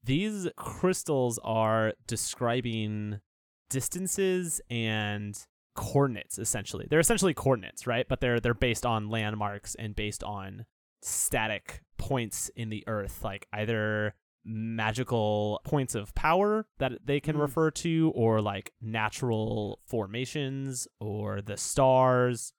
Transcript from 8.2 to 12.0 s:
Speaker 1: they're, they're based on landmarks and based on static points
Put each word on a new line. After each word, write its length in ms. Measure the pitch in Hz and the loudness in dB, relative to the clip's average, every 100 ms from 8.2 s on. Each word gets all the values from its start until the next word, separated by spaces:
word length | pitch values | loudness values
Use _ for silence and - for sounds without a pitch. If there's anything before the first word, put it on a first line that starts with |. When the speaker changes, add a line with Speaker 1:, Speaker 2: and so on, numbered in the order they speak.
Speaker 1:
they're, 180 | 127 120 | 2 2
they're 160 | 120 | 2
based 320 | 110 127 110 123 | 2 2 2 0
on 240 | 113 104 | 0 0
landmarks 640 | 113 107 107 104 104 - | -2 -2 -2 -4 -6 -10
and 220 | - 113 101 | -8 -6 -4
based 260 | 104 - | -4 -4
on 420 | - 101 95 98 113 _ _ _ | -8 -8 -10 -12 -16 _ _ _
static 800 | - - - 131 110 104 - - _ | -6 -2 0 0 0 -2 -8 -16 _
points 540 | - | -8